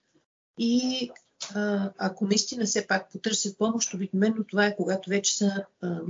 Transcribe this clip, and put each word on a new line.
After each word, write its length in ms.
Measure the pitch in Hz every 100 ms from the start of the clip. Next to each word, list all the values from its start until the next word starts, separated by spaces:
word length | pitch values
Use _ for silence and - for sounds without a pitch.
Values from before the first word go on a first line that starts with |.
| _ _ _ _ _ -
И, 520 | 233 240 254 254 247 - _ - -
а, 380 | 202 208 202 196 -
ако 280 | 190 185 196
наистина 380 | 208 - 247
все 220 | 208 214 -
пак 260 | 190 -
потърсят 460 | 202 220 214 208 -
помощ, 360 | 220 226 -
обикновено 500 | 180 196 190 214 220
това 220 | 202 196 208
е, 100 | 208
когато 340 | 175 190 180
вече 260 | 202 202 -
са, 300 | 202 196 - _
а, 200 | 180 170